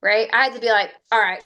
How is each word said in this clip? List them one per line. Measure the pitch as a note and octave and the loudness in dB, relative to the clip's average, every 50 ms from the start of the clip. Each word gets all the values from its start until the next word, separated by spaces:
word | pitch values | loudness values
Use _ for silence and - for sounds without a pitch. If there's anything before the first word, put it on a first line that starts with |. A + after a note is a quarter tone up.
| - | 0
right? | G3 G#3 G#3+ A3+ G#3+ - | 0 0 0 0 0 0
I | A#3 C4 | 0 0
had | C4+ B3 | 0 -2
to | A#3+ | -4
be | A3+ A#3 | -2 0
like, | A3 G#3 G3 - - - _ _ | 2 2 0 -2 -6 -18 _ _
All | - A3+ | 0 0
right, | G#3+ F#3+ F#3 - - | 2 0 -2 -6 -10